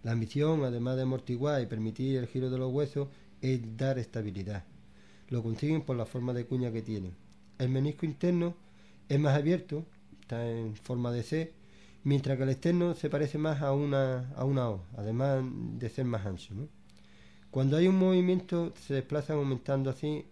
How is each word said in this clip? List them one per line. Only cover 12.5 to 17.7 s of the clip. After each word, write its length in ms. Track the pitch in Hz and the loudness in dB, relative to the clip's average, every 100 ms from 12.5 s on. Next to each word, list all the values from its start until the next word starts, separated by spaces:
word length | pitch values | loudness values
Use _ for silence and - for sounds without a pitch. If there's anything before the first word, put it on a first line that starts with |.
| 131 170 175 175 170 | 0 2 4 2 0
se 120 | 147 | -2
parece 300 | 151 147 151 | 0 0 0
más 240 | 156 143 | 0 0
a 100 | 143 | 2
una, 600 | 139 143 139 131 127 127 | 2 2 2 2 0 -4
a 100 | 143 | -2
una 260 | 135 135 120 | 0 2 0
O, 120 | 98 87 120 | -2 -6 -6
además 480 | 104 117 135 135 131 - 113 113 | -4 0 2 0 0 -4 -6 -4
de 100 | 117 | -6
ser 160 | - | -2
más 220 | 127 113 101 | -2 -2 -4
ancho, 280 | 90 - | -6 -8
¿no? 120 | 101 151 - - - - - - - - | -10 -10 -14 -20 -20 -20 -20 -20 -20 -6
Cuando 240 | 135 135 | 0 2